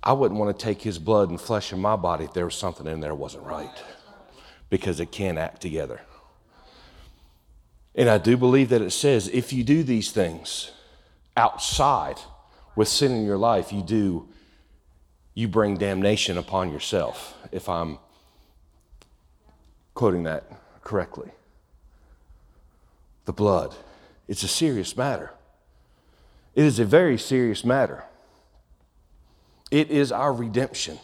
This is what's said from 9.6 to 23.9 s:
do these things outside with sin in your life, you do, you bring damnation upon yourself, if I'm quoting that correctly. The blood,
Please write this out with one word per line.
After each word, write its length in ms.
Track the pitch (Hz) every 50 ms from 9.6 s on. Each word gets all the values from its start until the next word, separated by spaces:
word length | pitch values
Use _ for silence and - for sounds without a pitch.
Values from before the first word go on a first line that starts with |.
| 120
do 200 | 113 143 160 160
these 280 | 131 123 110 98 -
things 600 | - 107 92 85 82 82 82 - - - - - - - - _ - _ _ _ _ _ _ _ _
outside 800 | 120 117 - - - - - - - 139 143 139 107 76 69 65 - - - - - _ _ _ _ - _ -
with 120 | 110 107
sin 240 | 107 - - 143 135
in 140 | 127 113 107
your 120 | 104 101
life, 340 | 95 104 117 117 113 104 -
you 100 | 101 101
do, 460 | 95 85 107 110 104 98 87 82 - - - - _ _ _ _ _ _ _ _ _ _ _ _ _ _ _ _ _ _ _
you 140 | 107 113
bring 300 | 104 87 110 107 104 101
damnation 600 | 87 101 101 98 92 98 101 107 101 - - 90
upon 340 | 90 87 - 98 95 92 87
yourself, 680 | 73 71 - - - 95 78 57 - - - - - - - -
if 180 | - 92 - -
I'm 300 | 90 85 85 80 73 - _ _ _ _ _ _ _ _ _ _ _ _ _ _ _ _ _ _ - - - _ _ _ _ _ _ _ _ _ _ _ _ _ _ _ _ _ _
quoting 300 | - 123 107 90 87 82
that 200 | 80 78 73 - - - - _ _ _ - _
correctly. 480 | - 107 98 87 - - 76 - - - _ _ _ _ _ _ _ _ _ _ - _ _ _ _ - _ _ _ - _ _ _ _ _ _ _ _ _ _ _ _ _ _ _ _ _ _
The 80 | - 92
blood, 400 | - 104 104 95 85 - - - - - -